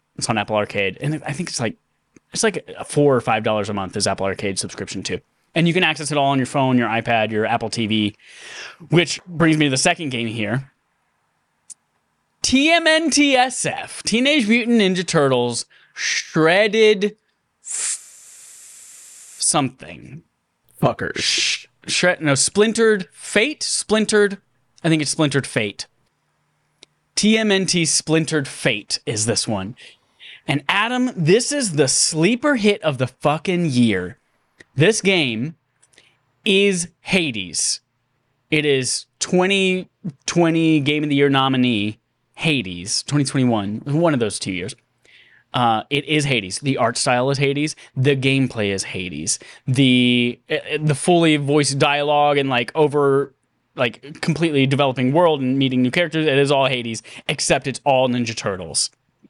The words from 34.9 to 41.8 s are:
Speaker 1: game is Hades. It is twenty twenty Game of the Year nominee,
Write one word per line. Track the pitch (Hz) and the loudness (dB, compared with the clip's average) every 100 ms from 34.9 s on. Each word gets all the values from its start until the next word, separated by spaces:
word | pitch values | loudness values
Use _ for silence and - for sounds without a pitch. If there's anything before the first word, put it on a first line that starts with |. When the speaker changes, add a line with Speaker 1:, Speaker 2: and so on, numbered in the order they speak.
| 220 | 2
Speaker 1:
game | 190 185 139 110 143 - _ _ _ _ _ _ _ _ - | 2 0 0 -2 -6 -10 _ _ _ _ _ _ _ _ 0
is | 196 202 185 170 _ | 2 2 0 -6 _
Hades. | - 185 160 110 90 - - - _ _ _ _ _ _ _ | -2 0 0 -4 -8 -6 -4 -6 _ _ _ _ _ _ _
It | 156 147 | -2 2
is | 135 127 - - - | 0 0 -6 -10 -10
twenty | - 180 185 196 190 185 175 _ 185 - - | -2 2 2 2 2 0 -6 _ -14 -12 -4
twenty | 175 170 165 160 156 | 2 2 2 2 2
Game | 139 151 | 2 -2
of | 151 | 0
the | 139 | 2
Year | 143 | 2
nominee, | 135 135 131 123 110 | 4 2 2 2 0